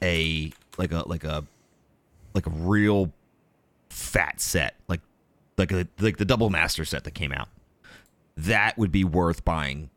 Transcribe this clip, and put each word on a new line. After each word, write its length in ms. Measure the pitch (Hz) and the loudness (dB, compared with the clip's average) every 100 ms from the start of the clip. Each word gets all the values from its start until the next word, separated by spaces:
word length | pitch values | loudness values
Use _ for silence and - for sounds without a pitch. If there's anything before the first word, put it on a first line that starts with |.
a, 500 | 90 85 80 80 78 - _ - | 0 0 0 -2 -4 -10 _ -6
like 140 | 92 | -2
a, 100 | 82 78 | -2 -4
like 160 | 82 | -6
a, 200 | 80 76 71 _ _ _ _ _ _ _ - | -4 -6 -8 _ _ _ _ _ _ _ -6
like 140 | 95 82 | -4 -4
a 20 | |
real 600 | 80 87 104 104 101 90 - _ _ _ _ _ _ _ | -4 2 4 4 4 0 -4 _ _ _ _ _ _ _
fat 500 | - - - 80 - | -12 -4 -2 -2 -4
set, 340 | - 90 64 - - | -2 -2 -2 -6 -6
like, 140 | 82 - _ _ _ _ - | -6 -6 _ _ _ _ -2
like 140 | 90 | 0
a, 160 | 95 87 - | 0 -2 0
like 180 | 107 - | 0 0
the 80 | 101 | 0
Double 240 | 120 110 | 2 2
Master 360 | 85 82 - 78 | 2 0 -2 -4
set 180 | 69 | -6
that 80 | - | -8
came 180 | - 71 | -8 -6
out. 160 | 67 - - _ _ - - _ _ _ - | -4 -8 -14 _ _ -20 -20 _ _ _ -6
That 400 | 82 107 107 117 | 0 4 2 2
would 140 | 101 | 2
be 140 | 98 92 | 4 4
worth 400 | 85 85 85 - | 4 2 0 -2
buying 440 | 80 71 71 78 | -2 -4 -6 -12